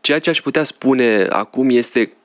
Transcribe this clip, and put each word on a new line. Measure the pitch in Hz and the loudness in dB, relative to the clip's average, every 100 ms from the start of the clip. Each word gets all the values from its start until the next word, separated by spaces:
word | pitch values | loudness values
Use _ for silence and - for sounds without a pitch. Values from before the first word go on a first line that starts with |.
ceea | - 147 | -2 -2
ce | 156 | 0
aș | 160 | -4
putea | - 135 | -4 -4
spune | 147 - 131 131 120 107 92 | -6 -4 0 2 2 2 0
acum | - 104 - 131 | -2 -4 -2 2
este | 123 120 123 107 _ | 2 0 -2 -2 _